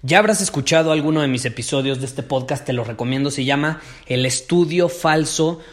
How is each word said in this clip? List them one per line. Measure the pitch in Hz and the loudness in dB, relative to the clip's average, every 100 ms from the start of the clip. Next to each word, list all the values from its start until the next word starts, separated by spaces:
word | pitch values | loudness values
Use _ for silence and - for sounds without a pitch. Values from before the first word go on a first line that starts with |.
Ya | 127 170 | 4 4
habrás | 214 214 | 4 2
escuchado | 196 - 135 160 160 | 0 -2 2 2 4
alguno | 156 147 156 | 2 2 2
de | 143 | 2
mis | 127 | 0
episodios | 123 117 113 139 135 131 | -2 -6 -4 -2 -2 -4
de | 131 | -6
este | - | -8
podcast, | 123 135 127 135 | -4 -4 -2 -6
te | - | -4
lo | 123 | -4
recomiendo, | 113 113 120 131 143 | -4 -6 -4 -2 -2
se | 139 | -2
llama | 131 139 151 160 - - - | 0 0 0 -4 -10 -20 -4
El | 127 | -2
estudio | 127 127 - 175 170 170 175 | 0 -2 0 2 2 2 0
falso | 175 160 156 151 - 160 165 - | 0 2 2 2 0 0 -2 -12